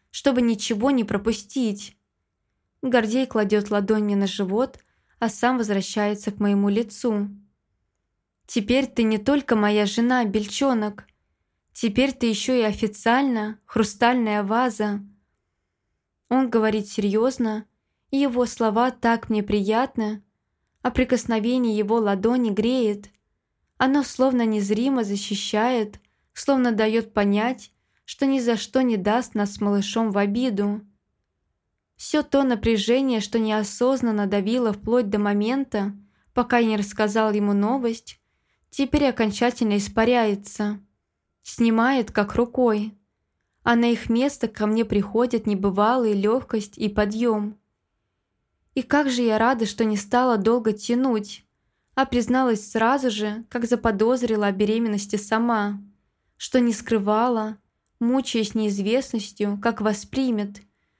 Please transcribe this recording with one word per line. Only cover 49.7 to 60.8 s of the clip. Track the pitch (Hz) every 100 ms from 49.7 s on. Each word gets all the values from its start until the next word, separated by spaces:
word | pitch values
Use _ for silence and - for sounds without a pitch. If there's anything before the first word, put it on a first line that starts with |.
| -
не | 220 202
стала | 202 240 254 220
долго | 196 240 226
тянуть, | 214 - 240 262 214 202 - _ _ _ _ _
а | - -
призналась | 247 220 254 262 214 -
сразу | 226 226 277 262
же, | 208 214 214 -
как | 240 233
заподозрила | 240 233 196 220 254 240 214 202
о |
беременности | 196 208 220 233 208 202 208
сама, | - 220 233 220 202 202 202 _ _ _ _ _
что | - 254
не | 240
скрывала, | 208 - 226 196 214 247 233 214 214 _ _ _ _
мучаясь | 233 262 262 233 208
неизвестностью, | 220 214 196 196 247 269 226 202 - 208 202
как | 233 220
воспримет – | 214 208 - 269 262 220 202 202 - _